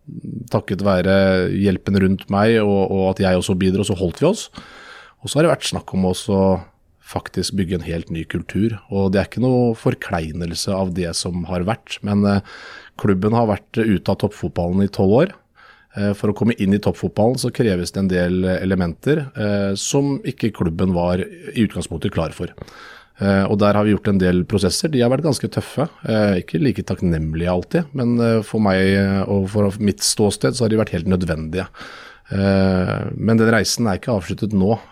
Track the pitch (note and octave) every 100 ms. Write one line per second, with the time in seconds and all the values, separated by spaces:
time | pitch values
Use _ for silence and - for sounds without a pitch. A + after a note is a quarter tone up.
0 | - - - - - A2 - F#2 G2+ F#2
1 | F#2 G2 G2 F#2 F#2 F#2+ G2 F#2 - G2
2 | F#2+ F#2+ - G2 G#2+ A2+ G#2 G2+ F#2+ G2
3 | F#2+ F#2+ F#2+ F2+ F2+ F#2 F#2 F#2+ G2 F2+
4 | F2+ - D3+ A3 - - - - - -
5 | - _ - C#3 E3 C#3+ - F2 - F#2+
6 | F#2 F2+ - G2 F#2+ F2+ F2+ _ _ _
7 | - - - - F2+ F#2+ F2 F#2 D#2 E2
8 | D#2+ E2 D#2+ F2+ D#2+ F2+ A2 A2 - G2
9 | G2 F#2+ F2+ - B2+ B2+ A#2+ A2+ - A#2
10 | - F2 D#2+ D2+ E2+ D#2+ - F#2+ F#2+ F2
11 | E2+ E2 G2 F2 E2+ F2+ F2+ A#2 - -
12 | G2+ G#2 G2+ G2+ - - - - - -
13 | G#2 F#2+ G#2+ A#2 A#2 G2 - - A2 F#2
14 | - G2 G2+ - F2 - F2 F#2+ G2 -
15 | F#2+ A2+ F#3 - _ _ - - _ -
16 | G2+ G2+ G#2+ G2+ G#2+ A#2 G2 G2+ G2+ F2+
17 | F2+ - A2 C3 B2 - A#2+ F2+ F2 G2
18 | G2 F2+ F2 F#2 F#2 F2+ F#2+ F#2 F2 D#2
19 | B2+ D#3 C3+ - G#2 G2+ G2 G2 - C#3+
20 | C#3 C3+ - - A#2 - F2+ E2 F#2 F2
21 | F2 F2+ - E2+ - A#2 G#2 - E2 E2
22 | G#2 - D#2+ - F2 - - - - -
23 | - _ G2 G2 G2 G#2+ G#2 G2+ G#2 G2
24 | - G2 F#2 F2+ E2+ G2+ F#2 - E3 C#3+
25 | A#2+ C3 D#3+ B2+ G#2+ - - - D3+ -
26 | - A2 G#2 F#2 - E2 B2+ F#2+ F2+ F#2+
27 | F2+ D#2+ D#2 D#2+ F2 F2+ F2 E3+ D3+ C3+
28 | A#2+ A#2+ A#2 A2+ G#2 A2+ G#2+ F#2+ F#2+ G2
29 | G2 G2 F#2+ G2+ F#2+ G#2 G2+ G2+ G#2 F#2
30 | - - G#2 - C3+ A#2+ A2+ A2 G#2+ F2+
31 | E2 F#2 F2 D#2 D#2 F2+ F#2 - - -
32 | - - _ G2 G2 G2 F#2+ F#2 F#2 G2
33 | - - G#2 A2+ A2+ A2+ F#2 - A2+ F2+
34 | - A2 F2 F2+ G#2+ G#2 F#2 A2 -